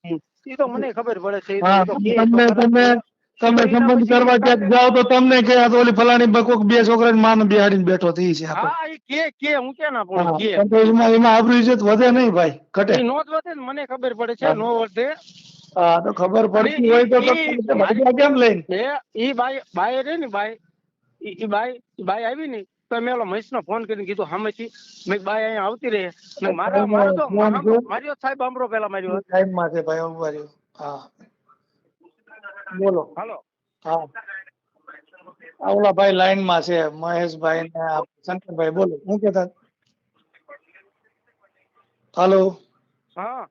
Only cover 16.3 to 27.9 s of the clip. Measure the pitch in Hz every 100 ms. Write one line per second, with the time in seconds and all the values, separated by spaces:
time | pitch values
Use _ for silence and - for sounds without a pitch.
16.3 | 220 220 208 247 302 240 233 240 247 254
17.3 | 254 311 247 214 202 190 220 254 247 285
18.3 | 262 233 185 160 185 254 285 _ 220 247
19.3 | 240 247 269 - 185 208 262 269 339 277
20.3 | 202 214 226 _ _ _ _ _ _ 214
21.3 | 180 220 202 247 247 _ - 185 208 226
22.3 | 277 311 226 190 _ _ 233 240 247 202
23.3 | 202 214 247 156 220 214 214 190 202 170
24.3 | 180 214 208 226 _ - - 165 202 190
25.3 | 214 220 220 196 233 247 208 180 - _
26.3 | - 190 165 190 196 208 208 196 180 185
27.3 | 202 214 208 190 226 247